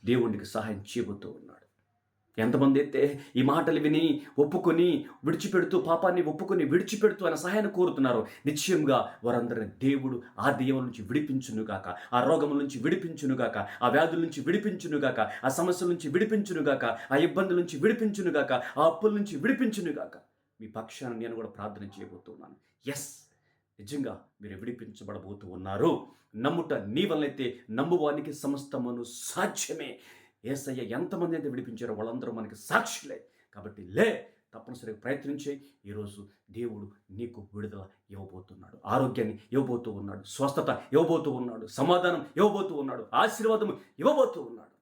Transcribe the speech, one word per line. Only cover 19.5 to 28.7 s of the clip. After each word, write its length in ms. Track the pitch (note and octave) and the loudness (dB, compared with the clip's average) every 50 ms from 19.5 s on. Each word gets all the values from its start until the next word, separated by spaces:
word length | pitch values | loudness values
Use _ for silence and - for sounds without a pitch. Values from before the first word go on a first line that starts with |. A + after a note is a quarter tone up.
| C4+ B3+ B3+ A3 G#3 G3+ F3+ D#3+ C#3+ - - - - - _ _ _ _ _ _ _ _ | 2 2 2 0 0 -2 -4 -4 -4 -6 -8 -12 -14 -20 _ _ _ _ _ _ _ _
మీ 80 | A2 G#2+ G#2+ A2 | -18 -12 -10 -10
పక్షాన 340 | G#2+ - - - C3+ B2 A#2 A2 | -10 -10 -12 -10 -8 -8 -6 -6
నేను 120 | A2+ A#2 A#2 A2+ | -6 -6 -6 -8
కూడా 140 | A2 G#2 - - | -10 -10 -10 -10
ప్రార్థన 280 | G2+ G#2+ G2+ G2+ G2+ F#2+ - | -10 -10 -10 -10 -14 -14 -12
చేయబోతున్నాను. 640 | G2 G2 F2+ F2+ F2+ _ - - - E2+ - - _ _ _ _ _ _ C3 C#3 | -14 -16 -16 -16 -20 _ -20 -20 -20 -20 -20 -20 _ _ _ _ _ _ -8 -8
ఎస్, 140 | - - - - - _ _ _ _ _ _ _ _ _ _ _ - | -8 -10 -12 -16 -20 _ _ _ _ _ _ _ _ _ _ _ -20
నిజంగా 340 | G2+ G2+ C#3+ C#3+ C3 A2+ G2 - - _ _ _ | -14 -8 -6 -4 -4 -4 -6 -10 -16 _ _ _
మీరు 160 | G#2 G2+ G2 F#2 G#2 | -16 -14 -14 -10 -10
విడిపించబడబోతూ 840 | B2 A#2+ A#2 A2+ G#2 G2+ - G#2 G2+ G#2 F#2 F2 F#2+ G2+ - - F2+ F#2 F#2 | -10 -10 -10 -12 -16 -16 -16 -12 -12 -12 -12 -10 -12 -14 -14 -14 -14 -12 -8
ఉన్నారు. 340 | F#2+ F#2+ G2 G2+ C3+ E3+ C#3 - - - _ _ _ _ - G#2+ A#2+ | -6 -4 0 2 4 4 2 2 -4 -12 _ _ _ _ -8 -2 0
నమ్ముట 280 | C#3+ E3+ E3+ E3 D#3 C#3+ A2 G2 G2+ A2 | 0 0 0 -2 -2 -2 -2 -2 -2 0
నీ 60 | D3+ G3+ F#3+ | 0 2 2
వలనైతే 340 | E3 D3+ D3 C#3 C3+ - B2+ A#2+ - - - - A2 A#2+ | 2 0 0 -2 -2 -4 -4 -4 -4 -8 -12 -6 -2 -2
నమ్మువానికి 540 | C#3+ E3+ F3+ E3 D3+ D3 C#3+ D3+ - D3+ C#3 - | 2 2 2 2 2 2 0 -2 -4 -8 -10 -6
సమస్తమును 600 | - C#3 C#3 C3+ C3+ - | -4 -4 -4 -4 -6 -6